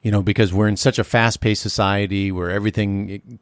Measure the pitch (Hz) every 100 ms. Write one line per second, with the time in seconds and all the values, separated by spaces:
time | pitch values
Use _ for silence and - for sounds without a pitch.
0 | 110 101 98 101 104 92 104 101 135 120
1 | 104 120 117 - 107 107 107 - 98 101
2 | 101 98 98 90 87 98 104 107 104 98
3 | 98 101 - 120